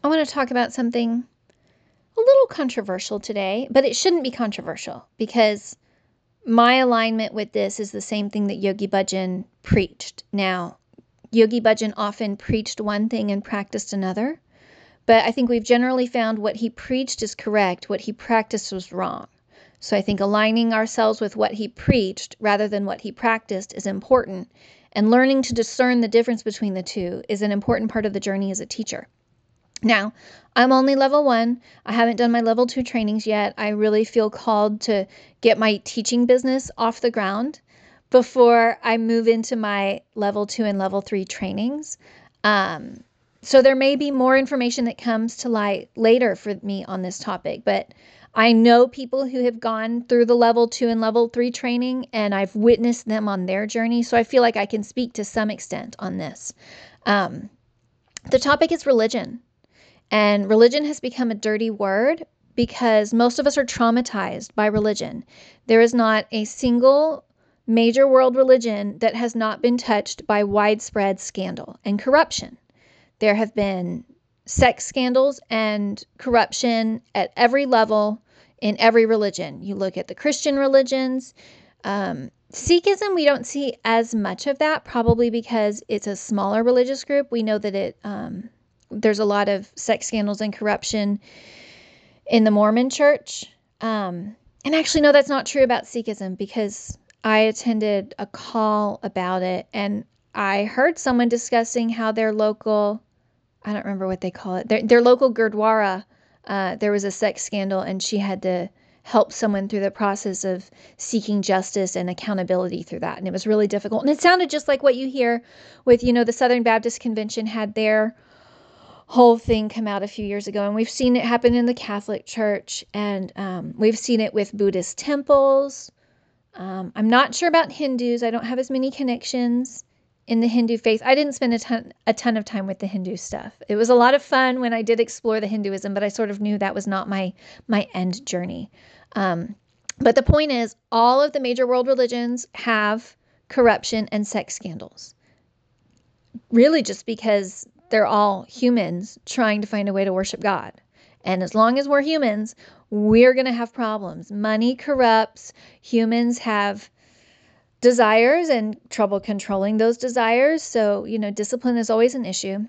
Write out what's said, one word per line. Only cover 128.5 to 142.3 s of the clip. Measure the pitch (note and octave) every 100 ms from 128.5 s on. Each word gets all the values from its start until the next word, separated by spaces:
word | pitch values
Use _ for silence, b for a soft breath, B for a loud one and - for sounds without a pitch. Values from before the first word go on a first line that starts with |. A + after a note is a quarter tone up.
| B3+
as | B3+
many | C4 C4
connections | C4 C4 A#3+ - B3+ A#3+ A#3+ C4 - _ _ _ _ -
in | A3+
the | A#3
Hindu | A#3 A3+ A3+
faith. | A3+ A3
I | A#3+
didn't | C4+ D4
spend | C4 B3+
a | A#3
ton, | - A#3 A#3+ - -
a |
ton | A3 B3 A3
of |
time | G#3 G#3 G3
with | F#3+
the | F#3+
Hindu | G3 F#3 F3+
stuff. | - - - _ -
It | G#3
was | A3+
a |
lot | B3 A#3+
of | C#4
fun | - C4+ C4 B3+
when | A#3+
I | A3+
did | A3 A3+
explore | A#3 - A#3 A3
the | G#3
Hinduism, | G#3+ G3+ G3 G3+
but | G3
I | G3+
sort | G3+ G#3+
of | G3+
knew | G#3 G#3
that | G3
was | - G3+
not | G3 -
my, | G3 F#3 - B B -
my | G#3+ -
end | F3+ F#3 F#3 C#4
journey. | F3+ F3+ - - b b b b
Um, | A3 F#3+ E3+ G3+ G#3 _ _ - -
but | B3 A#3+
the |
point | - D4+ D4+
is, | B3 A3+ - _
all | A3+ A#3 C4
of | D4
the | C#4+
major | B3+ B3 B3
world | B3+ B3
religions | C4 B3 A#3+ A#3+